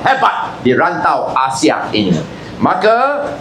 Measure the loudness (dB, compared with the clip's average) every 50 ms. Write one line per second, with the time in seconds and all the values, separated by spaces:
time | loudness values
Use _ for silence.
0 | 0 0 2 2 2 0 0 -2 -6 -6 -8 -2 0 2 2 4 2 0 0 0
1 | 0 0 0 0 -2 -2 0 0 0 0 0 2 2 2 2 0 -2 -2 -2 0
2 | 2 2 0 0 -2 -8 -12 -14 -14 -12 -6 0 0 0 0 2 2 2 4 4
3 | 2 0 0 -2 -4 -6 -8 -6